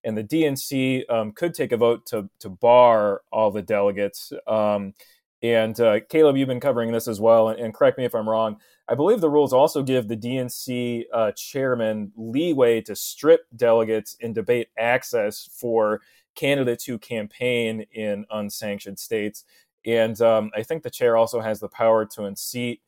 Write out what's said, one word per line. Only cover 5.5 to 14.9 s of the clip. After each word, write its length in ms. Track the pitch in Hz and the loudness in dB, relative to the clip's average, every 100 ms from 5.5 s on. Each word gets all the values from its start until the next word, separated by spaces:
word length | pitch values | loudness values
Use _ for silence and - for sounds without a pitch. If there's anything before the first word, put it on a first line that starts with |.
| 117 110 110 | 2 2 2
uh, 220 | 117 104 - | 4 4 2
Caleb, 300 | 160 156 135 | 4 6 4
you've 100 | 131 | 0
been 120 | 123 | -2
covering 320 | 143 117 117 | -2 0 -2
this 140 | 117 120 | -2 -4
as 140 | 104 | 0
well, 300 | 113 113 110 | 6 6 4
and, 100 | 113 | 0
and 140 | 113 | -8
correct 240 | - 139 127 | 2 2 2
me 80 | 123 | -4
if 80 | |
I'm 120 | 117 110 | -2 -2
wrong. 300 | 110 110 104 _ _ - | 0 -2 -4 _ _ -6
I 60 | |
believe 260 | 120 170 226 | 0 2 2
the 80 | 160 | 2
rules 240 | 147 139 | 4 4
also 300 | 127 143 147 | 4 4 2
give 260 | 135 131 107 | 0 -2 -2
the 80 | 113 | -6
D 220 | 120 131 | -4 -4
N 100 | 123 | -6
C, 560 | - - 123 120 117 117 | -8 -8 -6 -4 -6 -4
uh, 200 | 117 107 | -2 -2
chairman 760 | - - 135 131 120 110 107 101 113 | -2 -10 -4 -2 0 -2 -4 -8 -10
leeway 640 | 113 131 175 139 120 113 | -6 -2 -2 2 4 2
to 140 | 107 98 | -2 -10
strip 500 | - - 147 165 _ | -10 -2 4 4 _
delegates 640 | 113 117 113 113 110 - - | -2 2 4 2 -2 -6 -12
and 120 | 117 | -8
debate 340 | 113 98 123 113 - | -6 0 -2 -2 -4
access 680 | 117 | 0